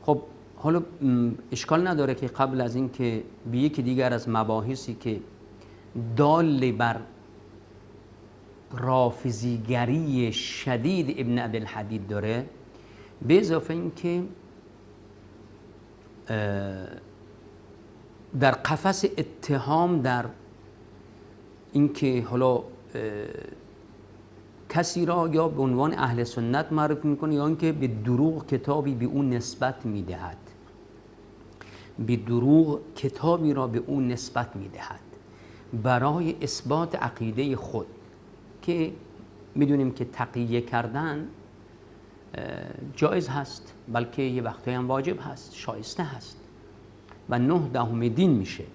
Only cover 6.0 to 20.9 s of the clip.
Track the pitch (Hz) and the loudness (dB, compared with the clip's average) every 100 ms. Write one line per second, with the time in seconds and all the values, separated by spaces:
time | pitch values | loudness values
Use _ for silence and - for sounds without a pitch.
6 | 113 113 147 160 165 139 127 107 117 110 | -4 4 6 6 4 4 2 2 0 0
7 | - - - - - - - - - - | -8 -18 -20 -20 -20 -20 -20 -20 -20 -20
8 | - - - - - - - 120 120 131 | -20 -20 -20 -20 -20 -20 -12 -4 2 4
9 | 123 113 127 107 120 117 110 123 120 151 | 4 2 -4 -2 -2 -2 0 0 2 0
10 | 156 127 117 110 - - - 123 135 190 | 2 2 2 0 -6 -6 -2 0 0 0
11 | 139 - 120 120 120 110 107 110 104 110 | 0 -2 0 0 0 -4 -6 -8 -6 -8
12 | 98 104 104 117 135 - - - - - | -4 -2 0 -2 -4 -14 -20 -20 -20 -20
13 | - - 117 180 202 160 156 165 170 160 | -20 -8 4 4 6 0 -2 -4 -4 -4
14 | 175 175 185 - - - - - - - | -2 -2 -4 -10 -20 -20 -20 -20 -20 -20
15 | - - - - - - - - - - | -20 -20 -20 -20 -20 -20 -20 -20 -20 -20
16 | - - - 110 104 101 98 95 92 - | -20 -20 -4 -2 0 -2 -4 -8 -12 -14
17 | - - - - - - - - - - | -18 -20 -20 -20 -20 -20 -20 -20 -20 -20
18 | - - - 135 135 127 - 151 190 185 | -20 -20 -8 2 4 2 -2 0 0 2
19 | 196 - - - - 139 131 160 175 170 | 0 -2 -6 -8 -2 -2 2 2 4 2
20 | 127 123 117 - - - - - - | 2 0 -2 -12 -20 -20 -20 -20 -20